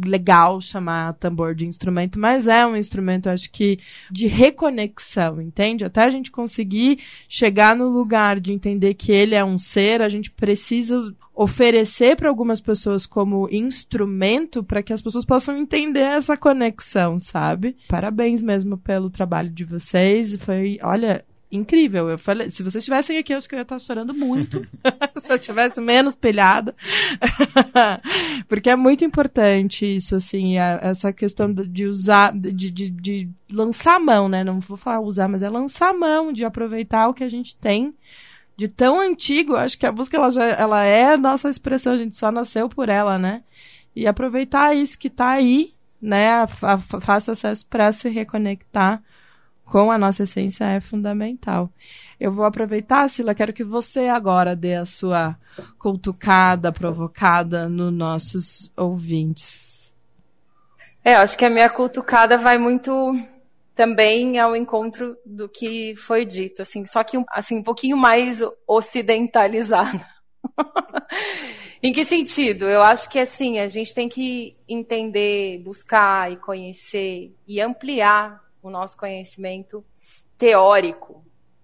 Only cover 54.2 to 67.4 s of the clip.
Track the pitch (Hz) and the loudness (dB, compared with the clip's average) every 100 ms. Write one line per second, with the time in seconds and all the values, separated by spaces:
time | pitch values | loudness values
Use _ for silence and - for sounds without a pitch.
54.2 | 196 180 180 175 180 175 175 - 185 175 | 2 2 2 -2 -4 -4 -6 -6 -2 0
55.2 | 160 165 _ - - _ 208 190 196 185 | -2 -6 _ -20 -20 _ -4 -4 -6 -4
56.2 | 208 190 185 180 170 160 175 165 165 - | 4 6 6 2 -2 -2 -6 -6 -8 0
57.2 | 190 175 170 170 170 175 175 170 160 160 | 2 2 0 -4 -4 -2 -2 -2 -4 -4
58.2 | - 185 175 - - - 180 180 165 160 | -6 -8 -10 -12 -14 -6 -4 -4 -4 -4
59.2 | 156 160 - - - - - _ _ _ | -4 -6 -10 -14 -16 -20 -20 _ _ _
60.2 | _ _ _ _ _ _ - _ 240 233 | _ _ _ _ _ _ -20 _ 6 8
61.2 | 294 - 247 226 233 - 254 254 - 240 | 6 4 2 6 4 4 -2 -4 2 4
62.2 | 226 240 240 240 240 254 262 269 262 254 | 6 6 6 4 4 0 -2 -2 0 -2
63.2 | 226 _ _ _ _ - 233 220 214 226 | -6 _ _ _ _ 0 2 4 4 4
64.2 | 254 247 233 233 240 226 226 220 247 233 | 0 2 2 0 -2 -4 -4 -8 -12 -12
65.2 | 214 208 208 - 226 226 220 208 - 226 | -18 -14 -14 -10 -8 -8 -8 -10 -2 -2
66.2 | 220 185 190 185 190 208 196 233 226 254 | -2 -6 -10 -10 -10 -10 -4 -2 -2 -4
67.2 | 247 - | -4 -6